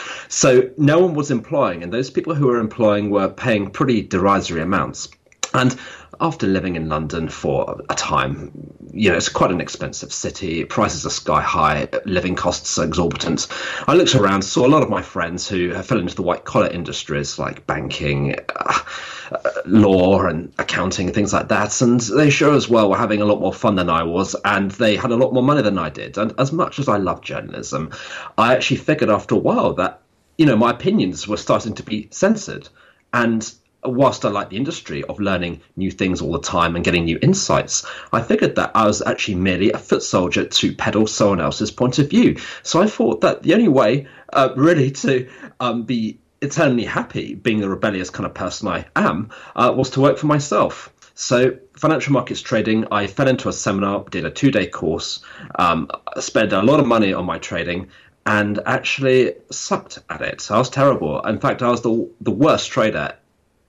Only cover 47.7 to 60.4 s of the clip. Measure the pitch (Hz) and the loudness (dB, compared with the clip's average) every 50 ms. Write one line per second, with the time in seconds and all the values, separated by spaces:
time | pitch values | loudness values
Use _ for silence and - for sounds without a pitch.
47.7 | 95 95 - 110 98 95 90 - - - 95 82 - - 101 90 - - 113 98 | -2 -2 -2 -2 -2 -4 -6 -8 -8 -8 -8 -8 -6 -8 -8 -8 -6 -6 -6 -4
48.7 | 85 82 - - - - 214 - 82 78 113 110 - - - - - - 113 - | -4 -6 -6 -4 -2 0 0 0 0 -2 -6 -10 -14 -20 -20 -8 -2 0 2 2
49.7 | - 127 131 - - 135 135 143 139 - 156 151 147 151 147 - - 196 - - | 2 2 -2 0 2 2 4 4 2 2 2 2 2 2 0 0 0 0 0 0
50.7 | - - - - _ _ _ _ _ - - - 127 120 127 127 123 - - _ | -2 -8 -16 -20 _ _ _ _ _ -10 -4 0 2 4 4 2 0 -2 -10 _
51.7 | _ - - 151 160 131 - 139 139 123 - - - - - - 120 110 104 110 | _ -2 0 0 0 0 0 2 2 0 0 -2 -6 -10 -6 -2 -2 0 2 2
52.7 | 110 110 110 - 104 104 101 98 - - 139 131 131 120 - 101 90 - - 117 | 0 0 0 0 -2 -2 -2 -2 -2 0 2 2 2 0 -2 -4 -6 -4 -2 -2
53.7 | 98 98 101 98 101 98 - - - 92 78 80 - - - 135 - 107 92 - | 0 0 0 0 -2 -4 -6 -6 -8 -6 -6 -6 -2 2 2 2 4 2 0 -2
54.7 | - - - 80 80 80 - - - - - - - - - - - - 90 87 | -4 -4 -4 -4 -4 -4 -6 -8 -10 -12 -14 -18 -20 -18 -16 -8 -2 0 2 2
55.7 | 82 82 - - - - _ - - - - - - 113 110 98 101 95 98 113 | 2 0 -2 -6 -8 -12 _ -10 -8 -8 -6 -2 0 0 0 2 2 2 4 4
56.7 | - - - 117 117 113 104 95 92 - 90 90 82 82 - - 98 85 82 87 | 4 4 4 4 4 2 2 2 0 -2 -4 -4 -6 -6 -8 -6 -6 -6 -4 -4
57.7 | 87 90 95 - - - - _ _ _ - 107 107 104 104 104 104 104 - - | -6 -8 -10 -12 -18 -20 -20 _ _ _ -2 0 2 2 2 0 -2 -4 -2 -2
58.7 | 127 131 - - - 139 135 131 127 127 117 - - - - - 135 - - - | -2 -2 -2 -4 -4 0 2 4 4 4 4 2 -2 -8 -12 -14 -12 -10 -6 -4
59.7 | 196 - - - - - - - 82 76 - - - - | -4 -4 -6 -8 -20 -16 -14 -12 -10 -8 -8 -8 -8 -8